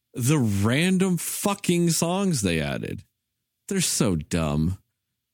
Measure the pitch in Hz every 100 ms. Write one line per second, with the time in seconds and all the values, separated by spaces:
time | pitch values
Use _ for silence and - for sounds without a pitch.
0 | _ - 123 156 113 98 107 131 180 185
1 | 190 175 - - 208 202 - 175 170 160
2 | 170 180 196 147 101 82 71 62 50 50
3 | - _ _ _ _ _ - 196 165 -
4 | 131 85 73 87 80 73 80 98 _ _
5 | _ _ _